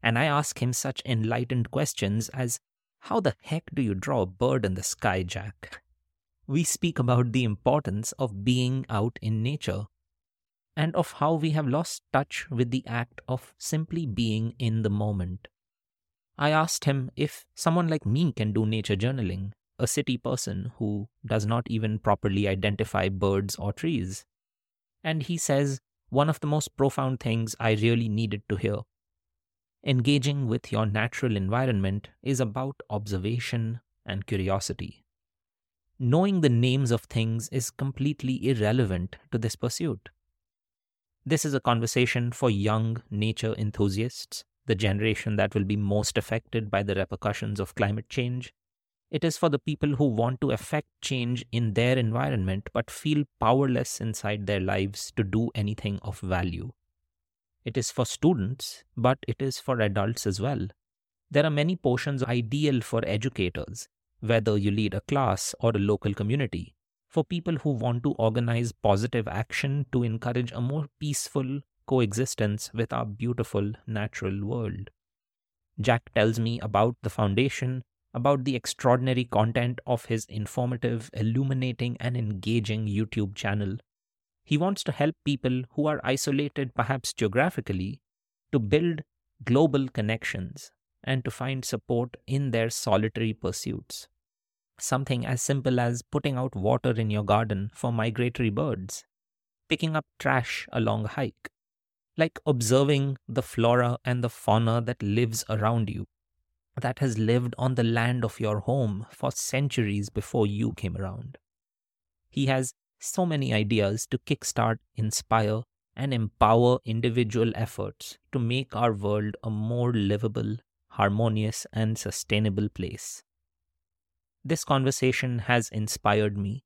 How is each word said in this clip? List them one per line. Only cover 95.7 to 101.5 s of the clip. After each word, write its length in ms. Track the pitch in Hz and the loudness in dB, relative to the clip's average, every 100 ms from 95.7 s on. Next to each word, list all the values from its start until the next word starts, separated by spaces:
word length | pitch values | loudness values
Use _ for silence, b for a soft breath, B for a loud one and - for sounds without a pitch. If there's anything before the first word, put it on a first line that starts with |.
| 123 | 2
as 220 | 120 120 | 2 -2
putting 340 | - 147 143 131 | -2 -2 -2 -2
out 200 | 127 101 | -4 -2
water 440 | 98 123 127 113 | 2 2 2 0
in 120 | 110 | 0
your 120 | 104 | 0
garden 460 | 98 104 110 101 101 - | 2 2 2 -2 -4 -4
for 180 | 123 | -2
migratory 560 | 117 113 110 123 123 117 | 0 0 0 -2 0 0
birds, 540 | 104 147 110 92 - - _ _ _ _ _ _ | 0 -2 -4 -6 -12 -16 _ _ _ _ _ _
picking 280 | 160 160 156 | -2 0 -2
up 120 | - _ | -6 _
trash 500 | 135 131 120 - - | 0 0 0 -8 -6
along 340 | - 110 107 107 | -2 0 0 -2
a 40 | |
hike, 420 | - 131 - - | -4 -6 -6 -20